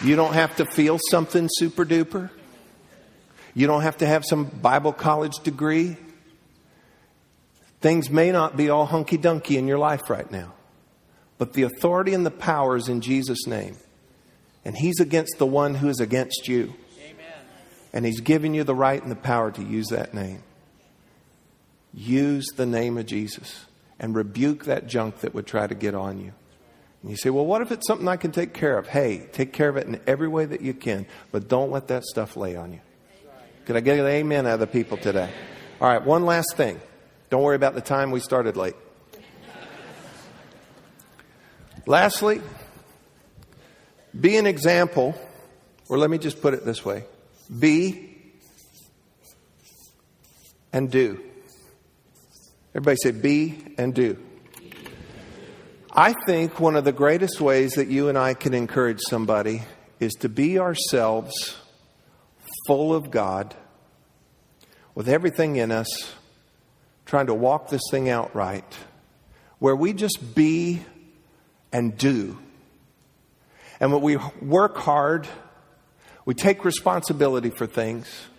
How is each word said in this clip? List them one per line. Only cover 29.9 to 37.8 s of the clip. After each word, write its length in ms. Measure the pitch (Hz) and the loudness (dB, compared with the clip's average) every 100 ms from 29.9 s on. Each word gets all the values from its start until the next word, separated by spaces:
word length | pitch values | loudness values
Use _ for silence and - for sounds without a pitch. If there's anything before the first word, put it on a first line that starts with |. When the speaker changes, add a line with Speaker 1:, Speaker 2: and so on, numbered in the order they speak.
| - - | -8 -2
Speaker 1:
every 200 | 139 160 | -2 0
way 180 | 160 156 | -2 -4
that 160 | 151 | -4
you 120 | 131 | -6
can, 320 | 131 - 98 98 - - | -6 -4 -6 -6 -16 -8
but 160 | 107 107 | -8 0
don't 240 | 127 139 | 0 0
let 160 | 135 135 | -4 -4
that 140 | 127 - | -6 -4
stuff 300 | - 107 - | -6 -6 -6
lay 200 | 98 87 | -8 -8
on 180 | 85 | -12
you. 60 | 85 _ _ _ - - - - - - | -16 _ _ _ -20 -20 -20 -20 -20 -4
Could 120 | 117 | 0
I 40 | |
get 180 | 120 143 | 4 4
an 80 | 139 | 4
amen 400 | 143 151 143 127 | 2 2 0 2
out 80 | 113 | 0
of 40 | |
the 60 | 110 | 0
people 300 | 123 113 104 | 0 -2 -2
today? 320 | 107 95 90 90 - - - - | 0 0 -2 -8 -16 -18 -20 0
All 80 | 123 | 2
right, 160 | 120 | 4
one 220 | 131 160 175 | 4 4 4
last 300 | 170 165 - | 2 0 0
thing. 240 | 131 90 - - _ _ _ | -2 -2 -14 -20 _ _ _
Don't 140 | 131 | 2
worry 140 | 143 139 | 2 4
about 180 | 135 | 2
the 60 | 131 | 0